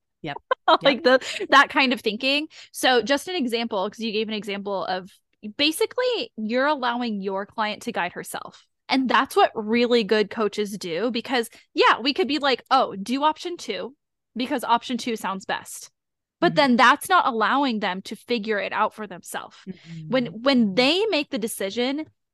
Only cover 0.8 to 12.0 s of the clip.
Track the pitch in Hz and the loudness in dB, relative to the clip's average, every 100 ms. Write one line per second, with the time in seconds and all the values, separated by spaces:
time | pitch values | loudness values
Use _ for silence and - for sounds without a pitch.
0.8 | 277 240 294 262 - - 392 277 277 294 | 4 4 4 4 2 -8 4 6 6 4
1.8 | 262 240 233 208 269 285 311 - - - | 2 0 -2 -2 0 0 -2 -12 -18 -2
2.8 | 277 254 220 277 - 370 247 226 233 208 | 2 4 2 0 -2 -4 -2 -2 -2 -2
3.8 | 196 - 220 208 214 214 202 196 202 196 | -4 -4 -4 -2 -4 -6 -6 -6 -4 -4
4.8 | - 185 190 _ _ _ 214 - 294 311 | -4 -6 -6 _ _ _ -10 0 0 0
5.8 | 440 - 508 453 262 - 214 247 277 302 | -2 -2 -2 -2 -6 -6 -2 0 0 0
6.8 | 247 240 240 208 190 190 202 - 214 208 | -2 -2 -4 -4 -4 -6 -6 -6 -6 -6
7.8 | - 208 175 - - - - - _ _ | -6 -4 -4 -6 -12 -12 -14 -20 _ _
8.8 | - 269 262 233 262 - 392 - 214 233 | -2 0 2 2 2 4 2 2 0 2
9.8 | 240 240 196 214 202 - 208 - 208 202 | 4 4 4 2 0 0 -2 -2 -6 -6
10.8 | 185 160 233 233 220 254 233 - _ 302 | -6 -2 -2 -2 -2 -4 -4 -8 _ 2
11.8 | 494 - | 4 4